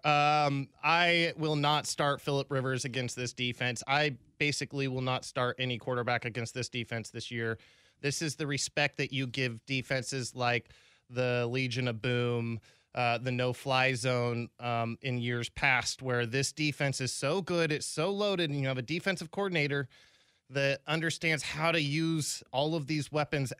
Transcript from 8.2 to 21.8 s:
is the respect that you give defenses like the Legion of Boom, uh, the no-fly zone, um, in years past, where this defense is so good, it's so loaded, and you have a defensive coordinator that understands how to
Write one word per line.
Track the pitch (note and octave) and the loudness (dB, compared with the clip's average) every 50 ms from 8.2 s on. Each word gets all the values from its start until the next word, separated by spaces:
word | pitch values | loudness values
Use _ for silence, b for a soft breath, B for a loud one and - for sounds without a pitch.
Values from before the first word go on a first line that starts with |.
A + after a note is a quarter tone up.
is | E3+ D3+ - | -2 -4 -2
the | - D#3+ | -4 -4
respect | C#3+ C#3+ C#3 - - - D3+ D3 C#3 - - | -2 -2 -2 -4 -2 0 0 0 0 2 -2
that | C#3+ C3 | -2 -2
you | C#3 C3 C3+ | 0 -2 -2
give | B2 A2+ C3+ C3 B2 A#2+ A2+ - | -2 0 0 0 0 -2 -4 -6
defenses | - C3+ C3 B2 - C#3 C3 A#2 - C3+ C3+ A#2+ - - | -4 -2 -2 0 0 -2 -2 -2 -2 -4 -4 -4 -4 -4
like | B2+ B2 A#2+ A#2+ A#2 - b b b b b b b b - | 0 0 2 2 2 0 b b b b b b b b -6
the | B2 B2 B2+ B2 B2 B2 A#2+ | -2 0 2 2 2 2 0
Legion | A#2+ B2 C3+ C3 B2+ A2+ B2+ B2+ B2 | 0 0 0 0 0 0 0 0 -2
of | A#2 A2 | -2 -2
Boom, | G2+ B2+ B2 A#2+ A#2+ A#2+ A#2+ A#2+ A#2 A#2 A#2 A2 b b b b b b b | 0 0 2 2 2 2 0 0 -2 -2 -4 -6 b b b b b b b
uh, | B2 B2 A#2+ A#2+ A#2 | 0 2 2 2 0
the | B2 C3 | 0 -2
no-fly | B2 B2 B2+ B2+ B2 - - C#3 C3 C3 C3 C3 C3 | 0 0 0 0 -2 -2 -2 0 2 4 4 4 2
zone, | A#2 A2+ C3 B2 B2 A#2+ A#2+ A#2 A#2 A#2+ - _ - | 2 2 2 2 2 2 0 0 -2 -4 -6 _ -8
um, | A#2+ A#2+ A#2 A#2 A#2 A2+ A#2 - | -4 -2 0 0 0 -2 -4 -4
in | - C3 B2 B2 | -4 -4 -2 -2
years | A#2+ A#2+ A#2+ A#2+ A#2 - | -2 -2 -2 -2 -4 -6
past, | - - - C#3 C3 B2 A2+ - - - | -4 0 2 4 4 4 2 -2 -4 -4
where | C3+ C3 B2 A#2+ A#2+ | -4 -2 0 0 0
this | A2+ A#2 C3+ C3+ - | 0 0 0 0 0
defense | - - D3+ D3 C#3 - D3 C#3 C3+ - | -2 0 -2 0 0 0 0 -2 0 -2
is | C3 A#2+ | -4 -4
so | - - - C3+ E3 G3 | -4 -2 -2 0 0 0
good, | E3+ - F3 E3+ E3 D#3 | 0 0 0 2 2 2
it's | D3+ C#3+ - | 0 -2 -4
so | - - D3+ D#3 F#3+ | -4 -2 -2 -2 0
loaded, | G3+ G3 G#3 G#3 G3 F3 E3+ D3+ | 0 0 0 0 2 0 0 0
and | C#3+ C#3+ | 0 0
you | C#3 C3+ | 0 0
have | C3 B2+ | 0 -2
a | |
defensive | A#2+ G#2+ D#3 F3 - G3 F#3+ D#3 F3 D#3+ | -2 -2 -4 -2 0 -2 -2 -2 -4 -8
coordinator | - G3 G3+ G3 F3+ D#3+ C#3+ C3+ C#3+ C#3 C3+ - b b b b b b b b b b b - | -4 -2 -2 0 2 2 2 2 0 -2 -4 -6 b b b b b b b b b b b -6
that | C3 C#3 C#3 C#3 C#3 - - | -2 0 2 2 2 0 -2
understands | D3 D3+ D#3+ D#3+ E3 - - - E3 D#3+ C#3 | -2 -2 0 0 -2 -2 0 0 0 0 0
how | - - - D3+ D#3 E3+ | -2 -4 -4 0 2 2
to | E3 E3+ | 2 2